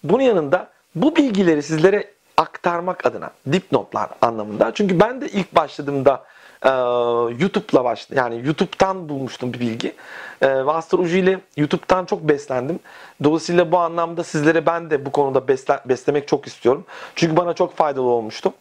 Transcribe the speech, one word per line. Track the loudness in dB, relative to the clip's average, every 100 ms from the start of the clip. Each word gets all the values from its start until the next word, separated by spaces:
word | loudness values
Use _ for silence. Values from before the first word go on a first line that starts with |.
bunun | 2 2
yanında | 4 2 2 -2 -2 _ _
bu | 0 2 4
bilgileri | 2 4 4 4
sizlere | 0 0 0 0 -4 _ _ -2
aktarmak | -2 -2 -4 -2 -6 -2 -4
adına | -4 -14 _ -2
dipnotlar | -2 2 -2 0 -6 -6 0
anlamında. | 0 0 -8 0 0
Çünkü | 2 0 4
ben | 2 2
de | -6
ilk | -6 0
başladığımda, | 0 0 -6 -4 2 2 2 -6 -20 -20 -2
e, | 0 2 0 0 0 0 -2 -2
YouTube'la | -2 -2 0 0
başla-, | 2 -4 -4 -2
yani | -2 -2 -4
YouTube'dan | -2 -2 0 0 0 -6
bulmuştum | -8 -8 -6 -8
bir | -4
bilgi. | -4 -4 -8 -10 -20 -18 -18 0
E, | 2 2 0
ve |
astroloji | -2 0 0 2 2
ile | 2 0 _ -4
YouTube'dan | -2 -2 -2 -4
çok | -4 -6 -2
beslendim. | -2 -2 -6 -4 -8 -10 -20 -20 _
Dolayısıyla | 0 0 2 2 4
bu | 2
anlamda | 0 -2 -4 -6
sizlere | -6 0 2 4 2
ben | -2 -2
de | -4 -2
bu |
konuda | 0 2 0 0
besle-, | -2 0 -2 0
beslemek | -2 0 -2 -2
çok | -4 -4
istiyorum. | -2 2 2 -2 -18 -14
Çünkü | -2 2 2
bana | 0
çok | 0 -2 2
faydalı | 0 2 2
olmuştu. | 0 -2 -4 -4 -4